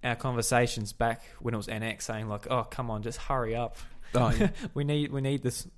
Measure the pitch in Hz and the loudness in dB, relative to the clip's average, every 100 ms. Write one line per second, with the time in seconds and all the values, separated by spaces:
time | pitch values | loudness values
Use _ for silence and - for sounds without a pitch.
0 | 123 120 135 123 110 120 120 - 104 - | -2 -2 0 0 4 6 6 2 -6 0
1 | 117 117 - - 117 117 101 107 113 110 | 0 0 -8 -8 -4 -4 -4 -4 -4 -6
2 | - 110 110 104 - 127 113 - 120 110 | -6 -6 -4 -6 0 0 0 -4 -4 -4
3 | 110 113 - 135 117 117 117 - - - | -4 -6 -2 -2 0 0 -2 -4 -12 -12
4 | - 123 120 120 208 - 190 - 143 147 | -2 4 6 6 4 2 -6 -2 0 2
5 | 147 139 135 139 123 - - | 0 0 0 2 0 -2 -8